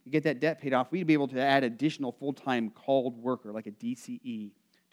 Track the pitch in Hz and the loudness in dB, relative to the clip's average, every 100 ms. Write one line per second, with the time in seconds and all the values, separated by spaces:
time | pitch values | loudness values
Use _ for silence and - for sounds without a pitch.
0 | 131 151 156 123 151 156 143 127 127 185 | -2 0 2 2 0 0 0 0 0 -2
1 | 160 151 139 127 139 139 127 117 147 156 | 4 4 4 2 4 4 2 0 -2 0
2 | 131 - 139 135 135 123 110 - - 135 | -6 -4 -6 -4 -2 0 -2 -6 2 2
3 | 127 120 120 123 104 107 107 104 117 123 | 2 -4 -4 -4 -4 -10 -10 -8 -6 -6
4 | - 123 127 113 104 - _ _ _ | -8 -10 -8 -8 -10 -14 _ _ _